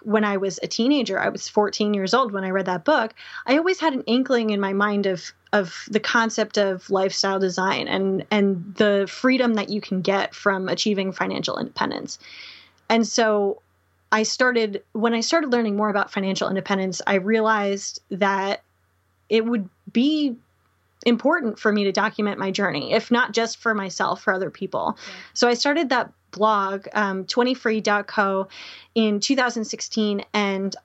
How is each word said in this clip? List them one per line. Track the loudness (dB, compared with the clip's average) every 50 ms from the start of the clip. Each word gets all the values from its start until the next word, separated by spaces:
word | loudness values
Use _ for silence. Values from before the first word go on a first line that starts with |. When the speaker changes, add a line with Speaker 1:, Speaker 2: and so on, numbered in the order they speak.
| -2
Speaker 1:
when | 2 2 2 4
I | 2 0
was | 0 -2 -2 -4 -6
a | -8
teenager, | -6 -2 0 2 2 4 2 2 0 -2
I | 0 0 -2
was | -2 -4 -12
fourteen | -2 0 0 0 0 0 -2 0 0 0
years | 0 0 2 2
old | 2 2 0 -2
when | -4 -4
I | -2
read | -2 -2 -2
that | -2 -4 -2 2
book, | 2 2 2 2 -2 -6 -14 -20 -16 -16 -12 -2
I | 0 2
always | 2 2 0 0 2
had | 0 0 0
an | -2 0
inkling | 0 2 2 2 2 0 0 2 0
in | 0 0
my | 0 0 0
mind | 0 0 2 2 0 0
of, | 0 -2 -2 -6 -14 -18 _ _ _ 0
of | 0 0 0 -8 -14 -12 -2
the | -2 -2
concept | 0 2 2 2 2 2 0 -2 -2 0 2
of | 2 2 2 0 -4 -2 0
lifestyle | 0 2 2 2 0 0 0 0 2 2
design | 0 0 0 0 0 0 0 -2 -2
and, | -2 0 0 0 0 0 -2 -2 0
and | 2 4 4 4 2 0 -4 -10 0
the | 2 4 4 4 2 0 -2
freedom | -6 0 2 2 4 4 2 2 2
that | 0 0 -2
you | -4 -6
can | -4 -2 -4 0
get | 0 2 2 2 0 -2 -6
from | -2 0 0 0 0 -2
achieving | -2 -2 0 0 0 0 0 -2 -4 -2
financial | -4 -4 -2 -2 -4 -4 -4 -4
independence. | -4 -6 -8 -4 -4 -2 -2 -2 -6 -8 -10 -14 -16 -16 -20 -20 -18 -18 -20 -20 -20 -20 _ _ _ _ 2
And | 2 2 2
so | 2 2 2 2 4 2 2 0 0 -2 -4 _ _ _ _ _ _ _ _ _ _
I | 2 2 2
started, | 0 2 2 2 2 4 2 0 0 -4 -8 -12 _
when | _ -2 0 0 0
I | 0
started | 0 2 2 2 2 2 0
learning | 2 2 0 0
more | 0 0 0
about | 0 0 -2 -2
financial | -2 -2 -2 -2 -2 0 -2 -2
independence, | -2 -2 0 0 -2 0 0 -2 -4 -4 -2
I | 0 0
realized | 0 2 2 2 2 4 2 2 2 0 -2 -2 -4 -6 -10 -12 -14 _ _
that | -4 -2 0 0 0 0 -2 -2 -4 -6 _ _ _ _ _ _ _ _ _ _ _ _ _ _
it | 0 0 2
would | 2 -2 -2 -2 -6 _ _ _ -2 _
be | 2 2 2 2 0 -2 -2 -4 -6 _ _ _ _ _ _ _ _ _ _ _ _ 2
important | 2 2 4 4 2 2 2 0 -4 -6 0
for | 0 2
me | 2 2 0
to | 0
document | 0 0 -2 0 -2 -2 -2 -2 -2 -2
my | -4 -4
journey, | -2 0 -2 0 -2 -4 -2 0 0
if | 0 2 2
not | 2 2 2 0
just | 0 -2 -2 -2 -4
for | -4 -2 -2 -2
myself, | -2 -4 -6 -4 -4 -2 -2 -2 -2 0
for | -2 0
other | 0 -4 -6
people. | -6 -8 -8 -6 -4 -2 -2 -4 -4
Speaker 2:
Yeah. | -6 -14 -16 -16 -16 -18 -12 _
Speaker 1:
So | 2 2
I | 2 2
started | 2 0 0 2 2 0 2
that | 0 0 0 -4 _ _ _ _
blog, | -2 0 2 4 4 2 0 -2 -4 -6 -8 -4 -2
um, | -2 0 0 -2 -4 -6
twenty | -2 0 0 2 2 0
free | -2 0 0 0 0
dot | 2 2 0 0 -2
co | -2 0 0 0 2 0 -2 -2 -4 -10 -18 -18 -18 -20 -20 -20 _ _
in | 2 2 2 2 0
two | 0 0 2
thousand | 2 2 0 0 -4 -6
sixteen, | -6 -8 -10 -10 -6 -2 -2 0 0 0 -2 -4 _ -2
and | 0 0 0 0 -2 -2 -4 -6 -4